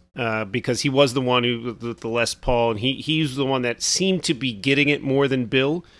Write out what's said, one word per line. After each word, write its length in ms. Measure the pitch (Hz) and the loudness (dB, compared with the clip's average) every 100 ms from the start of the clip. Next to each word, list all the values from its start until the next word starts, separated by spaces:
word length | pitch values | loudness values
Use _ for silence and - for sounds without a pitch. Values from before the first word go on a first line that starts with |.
| _ - | _ -6
uh, 280 | 117 110 | -4 -2
because 380 | 101 113 - 117 | -4 -4 -2 -2
he 60 | 147 | 2
was 240 | 131 139 | 4 4
the 80 | 131 | 2
one 220 | 123 123 | 2 2
who, 300 | 120 117 120 | 2 -2 -6
the, 220 | 110 117 | -8 -8
the 140 | 113 117 | -8 -4
Les 260 | 117 113 | 0 0
Paul, 380 | - - 120 117 | -2 0 2 2
and 80 | 104 | 0
he, 140 | 127 | -2
he's 420 | 123 - 156 147 131 | -2 -2 0 0 0
the 80 | |
one 180 | 135 131 | 0 0
that 200 | 123 117 | 0 -2
seemed 400 | - - 190 185 | -2 0 0 0
to 100 | - | -2
be 180 | 123 131 | -2 -4
getting 360 | 101 131 143 143 | -4 0 2 2
it 140 | 143 | 0
more 240 | 135 135 139 | 0 2 2
than 200 | 131 113 | 0 0
Bill, 380 | 131 139 170 - | 2 2 0 -6